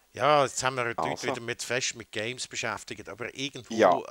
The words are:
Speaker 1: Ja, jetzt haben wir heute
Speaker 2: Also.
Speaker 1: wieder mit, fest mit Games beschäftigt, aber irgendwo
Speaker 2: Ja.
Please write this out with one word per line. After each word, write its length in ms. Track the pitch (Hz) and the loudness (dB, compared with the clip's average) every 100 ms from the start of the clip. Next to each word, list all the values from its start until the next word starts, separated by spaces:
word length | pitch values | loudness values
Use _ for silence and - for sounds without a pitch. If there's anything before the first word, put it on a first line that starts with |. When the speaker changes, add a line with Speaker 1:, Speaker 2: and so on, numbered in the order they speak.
| _ | _
Speaker 1:
Ja, 300 | 107 139 147 | 0 4 6
jetzt 180 | 127 - | 4 2
haben 120 | 131 131 | -2 0
wir 100 | 117 | -2
heute 160 | 117 | -2
Speaker 2:
Also. 260 | 156 - 127 | -2 -2 -2
Speaker 1:
wieder 120 | 123 | -4
mit, 240 | 117 117 | -4 -6
fest 320 | - 123 - 120 | -2 -2 -2 -6
mit 160 | 101 | -8
Games 340 | 107 110 127 - | -6 -6 -6 -8
beschäftigt, 600 | - 113 101 - 98 - | -6 -4 -4 -8 -12 -12
aber 260 | 101 113 | -10 -10
irgendwo 400 | - 139 131 110 | -6 -8 -8 -4
Speaker 2:
Ja. 280 | 110 180 120 - | 6 6 6 0